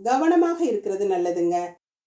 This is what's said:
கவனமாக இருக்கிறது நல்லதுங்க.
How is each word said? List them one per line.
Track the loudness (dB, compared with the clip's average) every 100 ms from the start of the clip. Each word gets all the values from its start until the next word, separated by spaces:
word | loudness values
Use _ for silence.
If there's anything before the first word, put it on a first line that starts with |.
கவனமாக | -2 2 4 4 2 0
இருக்கிறது | -2 -2 -2 -2 -2
நல்லதுங்க. | 0 -2 0 0 -2 -4 -12 _ _